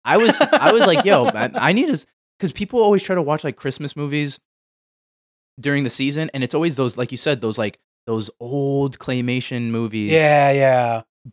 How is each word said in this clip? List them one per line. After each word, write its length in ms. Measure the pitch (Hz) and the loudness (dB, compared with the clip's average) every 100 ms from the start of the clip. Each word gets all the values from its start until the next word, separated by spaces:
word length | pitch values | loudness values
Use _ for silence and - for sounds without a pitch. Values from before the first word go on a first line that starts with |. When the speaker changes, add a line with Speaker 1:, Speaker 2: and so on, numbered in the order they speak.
Speaker 1:
I 140 | 123 180 | 2 4
was, 200 | 226 - | 6 4
I 320 | 302 294 - | 4 4 4
was 140 | 226 196 | 4 4
like, 180 | 214 190 | 4 4
"Yo, 180 | 160 | 4
Speaker 2:
<laughs> 80 | - | 2
Speaker 1:
man, 200 | 107 123 - | 0 -4 0
I 160 | 139 | 0
need 140 | 208 320 | 2 0
to 60 | |
s-," 140 | 185 - _ _ - | -2 -6 _ _ -8
'cause 140 | 196 | -6
people 280 | - 202 247 | -6 -4 2
always 220 | 208 196 | 4 2
try 120 | - 180 | 0 -2
to 60 | |
watch, 200 | 143 151 | -2 -4
like, 120 | 147 - | -4 -8
Christmas 400 | 139 - 143 147 | -8 -8 -10 -8
movies 420 | 147 147 147 - _ _ _ _ _ _ _ _ _ _ _ - | -6 -4 -4 -8 _ _ _ _ _ _ _ _ _ _ _ -8
during 260 | 139 143 | -2 -2
the 60 | 127 | -2
season, 400 | - 139 147 160 | -2 -4 -4 -6
and 100 | 135 | -6
it's 100 | 127 | -4
always 220 | 156 170 135 | -2 -2 -2
those, 200 | 123 120 | -4 -4
like 120 | 123 | -6
you 60 | 123 | -4
said, 240 | 156 131 | -4 -2
those, 160 | 110 110 | -4 -4
like, 200 | 107 - _ _ - | -6 -8 _ _ -6
those 240 | 113 104 - | -6 -6 -10
old 600 | 120 143 139 139 139 - | -8 -4 -2 0 -2 -4
claymation 720 | - 127 123 127 - 123 117 | -6 -4 -2 -4 -4 -6 -4
movies. 420 | 113 113 110 104 | -4 -4 -4 0
Speaker 2:
Yeah, 400 | 160 151 147 139 | 2 4 4 4
yeah. 500 | 139 135 127 120 113 - _ 113 | 4 4 2 0 -4 -8 _ -14